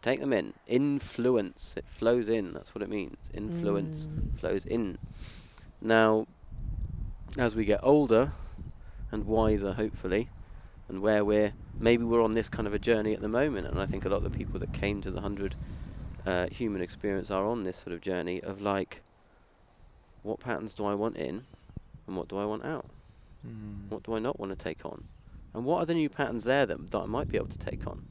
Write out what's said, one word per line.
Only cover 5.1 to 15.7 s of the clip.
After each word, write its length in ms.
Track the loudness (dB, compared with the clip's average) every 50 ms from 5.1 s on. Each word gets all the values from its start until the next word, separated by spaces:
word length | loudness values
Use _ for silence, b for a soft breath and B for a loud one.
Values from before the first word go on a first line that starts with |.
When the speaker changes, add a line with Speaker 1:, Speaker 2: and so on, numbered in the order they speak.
| B B B B B B B B B B B B B -8
Speaker 1:
Now, 460 | 2 6 8 8 10 8 8 4 2 -2 -8 -20 -16 -12 -10 -8 -6 -4 -4 -4 -4 -4 -4 -6 -6 -6 -8 -10 -10 -10 -2 2
as 180 | 2 2 2
we 100 | 2 4
get 140 | 4 4 4 8
older 480 | 8 8 8 8 8 6 6 6 4 0 B B B B B B B -12 -14 B B B B B B
and 140 | -4 -4 -2
wiser, 480 | 2 4 6 6 6 6 4 2 0 -2
hopefully, 560 | 0 -2 -2 -4 -4 -2 0 0 0 0 -2 -8 B B B B B B B B B B -10
and 140 | -8 0
where 240 | 2 4 4 6 4
we're, 280 | 4 4 4 4 2 0 -4 -14 -12 -8 2
maybe 240 | 6 6 6 6 6
we're 200 | 4 4 6 6
on 100 | 6 4
this 140 | 2 0 0
kind 180 | -2 -4 -2 -2
of 60 | -2
a 60 | -2
journey 340 | 4 4 4 4 4 2 0
at 80 | 0
the 60 | -2 0
moment, 400 | 2 2 2 2 0 -2 -4 -2
and 120 | -2 -2
I 60 | 0
think 200 | 0 -2 -2 0
a 40 | 0
lot 80 | 0 0
of 60 | 0
the 60 | -2 -4 -4
people 220 | -4 -4 -4 -6
that 120 | -6 -6 -4
came 280 | -2 -2 -2 -2 -2
to 100 | -4 -4
the 100 | -6 -4
Hundred, 340 | -4 -4 -4 -4 -4 -4 -4 -6 B B